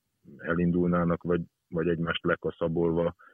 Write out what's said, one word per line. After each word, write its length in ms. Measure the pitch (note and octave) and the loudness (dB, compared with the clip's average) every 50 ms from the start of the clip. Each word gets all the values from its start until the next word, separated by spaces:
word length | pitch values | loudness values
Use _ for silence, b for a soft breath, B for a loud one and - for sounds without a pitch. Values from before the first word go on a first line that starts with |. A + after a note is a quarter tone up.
| _ _ _ _ _ - - - | _ _ _ _ _ -20 -20 -10
elindulnának, 840 | - E2+ E2+ E2+ F2 F2 E2+ F2 F2 F2 F2 F2 E2+ E2+ E2+ - - | -6 -2 0 2 2 2 2 2 2 2 2 2 2 0 0 -2 0
vagy, 180 | E2+ F2 E2+ E2+ - _ _ _ _ | 0 -2 -2 -2 -6 _ _ _ _
vagy 180 | F2+ E2 E2 E2+ | -4 -2 0 0
egymást 360 | E2+ D#2+ E2+ E2+ E2 - - | 0 0 -2 -4 -4 -4 -2
lekaszabolva 920 | F2 E2 - - D#2+ - - E2+ E2+ D#2+ E2+ E2+ E2+ E2 E2+ E2+ E2+ - b b b | -2 -2 -2 -2 -6 -4 -4 -4 -2 0 0 0 0 0 0 0 -2 -4 b b b